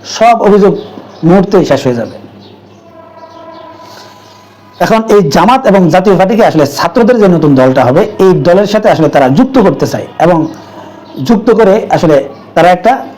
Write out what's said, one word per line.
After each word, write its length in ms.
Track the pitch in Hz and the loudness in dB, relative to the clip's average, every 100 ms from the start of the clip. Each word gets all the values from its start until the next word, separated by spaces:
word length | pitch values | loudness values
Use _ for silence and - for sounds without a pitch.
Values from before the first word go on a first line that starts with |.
| - - | -14 0
সব 200 | 226 226 202 | 2 2 2
অভিযোগ 260 | 202 196 165 - - - - 160 | 2 2 0 -10 -20 -20 -4 0
মুহূর্তেই 380 | 190 196 190 151 | 2 2 0 0
শেষ 120 | 127 131 | -4 -4
হয়ে 120 | 120 | -6
যাবে। 160 | 104 - - - - - - - - - - - 330 330 330 330 330 320 330 - - - - - - - - - 175 | -8 -14 -20 -20 -20 -20 -20 -20 -20 -20 -20 -20 -20 -20 -20 -20 -20 -20 -20 -20 -20 -20 -20 -20 -20 -20 -20 -6 -2
এখন 140 | 220 220 208 | -2 2 0
এই 60 | 160 180 | 2 0
জামাত 260 | 190 262 226 | 0 0 0
এবং 120 | 196 175 | 0 2
জাতীয় 220 | 180 196 180 | 0 2 0
পার্টিকে 240 | 190 214 196 | 0 2 0
আসলে 160 | 160 139 - | 0 -2 -2
ছাত্রদের 400 | 170 254 226 240 | -4 0 0 2
যে 60 | 202 170 | 2 2
নতুন 160 | 147 135 | 2 2
দলটা 220 | 131 131 123 | 2 2 0
হবে, 140 | 151 214 - 190 | 0 -2 0 2
এই 60 | 160 139 | 2 2
দলের 200 | 180 208 | 0 0
সাথে 140 | 214 208 | 0 0
আসলে 140 | 156 147 151 | 0 0 2
তারা 120 | 127 143 | 2 2
যুক্ত 180 | 262 262 190 | 0 2 0
করতে 200 | 139 147 | -2 -6
চায় 160 | - - - 165 | -6 -10 -2 0
এবং 120 | 165 - - - - - - - - 131 | 0 -4 -10 -20 -20 -20 -20 -18 -10 -2
যুক্ত 200 | 214 240 214 | 0 2 2
করে 140 | 202 208 - 151 | 2 0 -2 -2
আসলে 200 | 165 143 - - - - | 0 0 -2 -16 -6 0
তারা 140 | 170 180 | 2 2
একটা 140 | 220 262 240 | 0 -2 -6